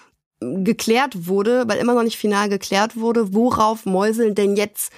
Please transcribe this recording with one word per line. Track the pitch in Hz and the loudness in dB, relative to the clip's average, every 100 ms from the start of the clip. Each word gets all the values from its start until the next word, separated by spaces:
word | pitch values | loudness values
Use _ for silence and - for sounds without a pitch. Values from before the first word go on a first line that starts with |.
| _ _ _ _ | _ _ _ _
geklärt | 120 180 190 - - 233 277 185 170 | -8 -2 -2 -2 0 0 0 -4 -2
wurde, | 196 202 254 226 | -2 0 0 0
weil | 202 | 0
immer | 240 | 2
noch | 240 | 2
nicht | 226 - | 0 -2
final | 208 202 208 | 0 0 0
geklärt | 196 - 196 220 226 | -2 -2 0 0 -2
wurde, | 226 233 196 | 0 0 0
worauf | 202 247 226 214 220 196 | 2 2 2 0 0 -2
Mäuseln | 185 214 220 226 | 0 0 2 0
denn | 208 202 202 | 2 0 0
jetzt | 208 - - | -2 -6 -10